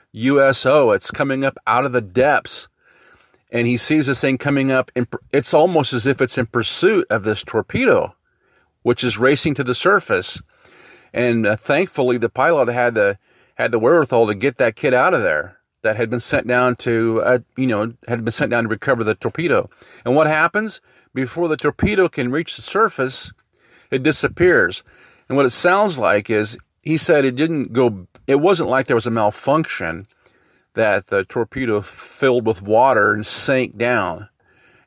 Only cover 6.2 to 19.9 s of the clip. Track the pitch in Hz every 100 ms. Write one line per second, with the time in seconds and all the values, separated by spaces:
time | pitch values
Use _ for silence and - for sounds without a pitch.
6.2 | 131 - 117 123 107 - 190 202 - 107
7.2 | 101 104 - 113 - 220 254 104 - -
8.2 | _ _ _ _ _ _ 120 120 127 101
9.2 | 131 143 160 139 127 123 180 202 - 95
10.2 | - - - _ _ - - - _ 113
11.2 | 123 117 104 107 - 147 190 - 127 123
12.2 | 113 123 151 156 120 120 120 110 101 101
13.2 | _ _ _ - 120 113 120 170 139 120
14.2 | 110 101 135 - 120 - 147 127 160 156
15.2 | 92 76 90 - _ _ 110 110 113 120
16.2 | - 143 117 123 127 120 123 113 113 113
17.2 | - 127 - - 131 104 117 117 - 117
18.2 | 113 - 139 117 113 110 - 120 107 107
19.2 | 117 - 165 113 98 _ -